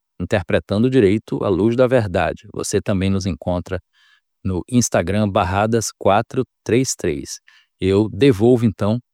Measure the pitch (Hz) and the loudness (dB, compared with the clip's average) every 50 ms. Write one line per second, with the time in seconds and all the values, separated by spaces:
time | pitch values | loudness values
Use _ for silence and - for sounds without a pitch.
0 | _ _ _ - 90 - 113 104 87 - 101 90 - - 101 104 117 131 127 135 | _ _ _ -10 -6 -4 -2 -4 -2 0 -2 -2 -2 -2 -2 0 0 2 4 4
1 | 107 92 104 110 - - 135 - - 104 95 82 101 117 117 127 127 120 131 123 | 4 4 4 0 -2 -6 -6 -4 -2 -2 0 2 2 2 2 2 2 2 2 0
2 | 104 92 85 95 82 78 73 - - 101 - - - - - 98 - - 104 92 | 0 0 -2 -2 -2 -2 -4 -8 -12 -14 -10 -8 -6 -4 -4 -4 -2 -2 -2 0
3 | 95 95 98 98 92 101 76 - - 90 90 90 - - 92 87 - _ _ _ | 0 0 0 -2 -2 -4 -6 -6 -4 -4 -4 -4 -4 -6 -10 -10 -10 _ _ _
4 | _ _ _ _ _ _ _ _ - 98 92 87 - - 127 123 117 - - 110 | _ _ _ _ _ _ _ _ -6 -6 -4 -6 -4 -2 0 0 0 2 0 0
5 | 90 82 98 107 107 101 95 110 95 87 95 101 107 110 117 113 104 - - - | 0 0 0 0 0 0 0 0 0 0 0 0 0 0 0 -2 -2 -4 -8 -2
6 | - 101 95 107 113 - - 131 123 - _ _ - - 104 127 131 - - - | 0 2 2 2 0 -2 -4 -6 -6 -6 _ _ -4 0 0 0 0 -2 -6 -6
7 | - 90 73 71 - - - - _ _ _ _ _ _ _ - - 95 95 101 | -4 -4 -4 -6 -8 -12 -16 -18 _ _ _ _ _ _ _ -4 0 2 2 2
8 | 110 101 - 98 135 143 120 95 110 123 127 117 120 110 - - 101 101 113 123 | 2 0 0 2 4 4 4 4 4 4 4 4 2 0 -2 -2 -2 -2 -2 -4
9 | - _ | -6 _